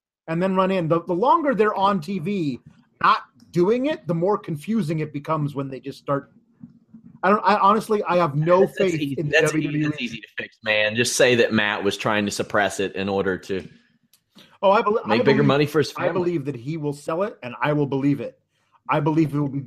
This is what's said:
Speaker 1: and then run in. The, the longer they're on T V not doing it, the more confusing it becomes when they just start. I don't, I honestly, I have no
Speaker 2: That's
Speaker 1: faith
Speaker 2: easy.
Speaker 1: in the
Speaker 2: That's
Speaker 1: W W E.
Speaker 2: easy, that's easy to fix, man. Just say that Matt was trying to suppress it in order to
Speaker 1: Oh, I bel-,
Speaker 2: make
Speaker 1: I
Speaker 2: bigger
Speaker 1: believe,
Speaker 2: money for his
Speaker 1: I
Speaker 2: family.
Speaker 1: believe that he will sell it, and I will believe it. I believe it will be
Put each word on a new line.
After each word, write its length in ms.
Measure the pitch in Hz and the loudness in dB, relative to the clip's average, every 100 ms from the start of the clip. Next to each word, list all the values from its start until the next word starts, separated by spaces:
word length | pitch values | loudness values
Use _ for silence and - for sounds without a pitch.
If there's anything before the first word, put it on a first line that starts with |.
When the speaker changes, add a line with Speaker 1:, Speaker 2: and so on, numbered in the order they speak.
| _ _ - | _ _ -8
Speaker 1:
and 140 | 165 | -2
then 140 | 190 190 | 0 0
run 160 | 190 | 2
in. 160 | 190 160 | 0 0
The, 160 | 170 | 0
the 100 | 175 | 0
longer 400 | 175 247 339 294 | 0 2 2 2
they're 220 | 202 214 202 | 0 0 2
on 260 | 196 196 | 0 0
T 160 | 151 196 | -4 -6
V 420 | 156 202 151 120 - _ _ _ | -4 -4 -4 -6 -12 _ _ _
not 180 | 175 208 - _ - | 2 2 -2 _ -6
doing 340 | 170 180 247 269 | 0 2 2 0
it, 220 | 320 151 | -4 -4
the 80 | 170 | -2
more 220 | 180 208 | 0 -2
confusing 600 | - 143 165 226 156 160 | -4 -8 -4 -2 -2 -2
it 140 | 151 | -4
becomes 400 | 147 143 156 147 | -6 -4 -2 -2
when 160 | 139 139 | -4 -8
they 100 | 131 | -10
just 200 | 135 135 | -12 -12
start. 320 | - 139 - _ _ _ - - _ - - - | -4 -4 -6 _ _ _ -20 -20 _ -20 -20 -2
I 60 | 180 | 2
don't, 120 | 214 | 4
I 120 | - 208 | 4 4
honestly, 460 | 196 214 - 208 | 4 4 2 -2
I 140 | - 175 | 0 2
have 180 | 165 139 | 2 0
no 260 | 156 180 | 4 4
Speaker 2:
That's 160 | 196 - | 4 2
Speaker 1:
faith 160 | 196 | 0
Speaker 2:
easy. 220 | 160 143 139 | 0 -2 -4
Speaker 1:
in 100 | 147 | 0
the 40 | |
Speaker 2:
That's 200 | 156 156 | 2 2
Speaker 1:
W 160 | 156 147 | 0 -2
W 100 | 151 | -2
E. 40 | |
Speaker 2:
easy, 80 | 151 | -2
that's 120 | - | -4
easy 160 | 120 110 | -8 -10
to 60 | - - | -14 -12
fix, 200 | 107 - | -12 -8
man. 320 | 113 107 107 110 | 0 2 2 0
Just 200 | 117 - | -2 2
say 180 | 135 123 | 4 6
that 160 | - | 4
Matt 320 | 110 104 104 | 2 0 0
was 140 | 98 - | -2 -2
trying 280 | 120 107 101 | -2 0 -2
to 60 | |
suppress 480 | - 101 107 98 - | -4 -2 0 0 0
it 160 | 92 92 | -4 -4
in 140 | 98 | -4
order 300 | 98 95 90 | -2 -2 -4
to 280 | - 95 80 - _ _ _ _ _ _ - _ | -6 -8 -8 -18 _ _ _ _ _ _ -20 _
Speaker 1:
Oh, 100 | 196 | 2
I 100 | 202 | 4
bel-, 200 | 214 220 - | 2 -2 0
Speaker 2:
make 160 | 220 | 2
Speaker 1:
I 20 | |
Speaker 2:
bigger 140 | 233 139 | 4 4
Speaker 1:
believe, 80 | 143 | 4
Speaker 2:
money 200 | 139 147 | 2 2
for 140 | 160 | 0
his 140 | 139 - | -2 -2
Speaker 1:
I 100 | 175 | -4
Speaker 2:
family. 60 | |
Speaker 1:
believe 320 | 175 175 170 139 | -2 -2 -4 -6
that 100 | 131 | -10
he 220 | 123 160 | -8 -6
will 160 | 147 | -6
sell 300 | 143 - 165 | -8 -8 -4
it, 140 | 208 - | -6 -8
and 140 | 123 117 | -14 -4
I 120 | 131 | -2
will 140 | 147 139 | 0 0
believe 340 | 135 139 139 | 0 0 -2
it. 180 | 107 - _ _ _ _ - | -4 -14 _ _ _ _ -4
I 120 | 147 | -2
believe 340 | 156 156 156 | 0 0 0
it 60 | 143 | -2
will 80 | 143 | -4
be 100 | 131 | -6